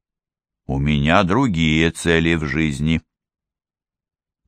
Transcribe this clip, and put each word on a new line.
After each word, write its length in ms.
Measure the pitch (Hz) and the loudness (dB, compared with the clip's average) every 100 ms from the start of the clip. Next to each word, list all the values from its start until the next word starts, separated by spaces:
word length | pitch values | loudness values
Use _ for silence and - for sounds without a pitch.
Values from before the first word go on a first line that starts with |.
| _ _ _ _ _ _ - | _ _ _ _ _ _ -8
«У 120 | 67 | -4
меня 460 | 71 73 73 90 | -2 0 2 2
другие 680 | 92 107 135 82 80 78 82 | 2 0 0 0 0 2 0
цели 440 | - 85 82 82 85 | -2 0 2 2 0
в 100 | 78 | -2
жизни». 560 | 71 78 67 78 80 - _ _ _ _ _ _ _ _ _ _ _ _ _ | -2 -2 -2 -2 -2 -4 _ _ _ _ _ _ _ _ _ _ _ _ _